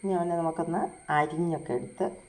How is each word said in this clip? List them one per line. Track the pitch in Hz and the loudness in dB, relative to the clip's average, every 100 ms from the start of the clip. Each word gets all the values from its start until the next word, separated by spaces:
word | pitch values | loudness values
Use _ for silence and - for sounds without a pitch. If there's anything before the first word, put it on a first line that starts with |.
ഇനി | 196 185 | 0 0
അവനെ | 170 170 | 2 2
നമുക്കൊന്ന് | 165 160 165 170 - - - 151 | 0 0 0 0 -2 -6 0 2
അരിഞ്ഞൊക്കെ | 151 156 170 160 - 120 | 2 2 0 0 0 -2
എടുത്ത് | - - 190 - | -2 -2 -2 -2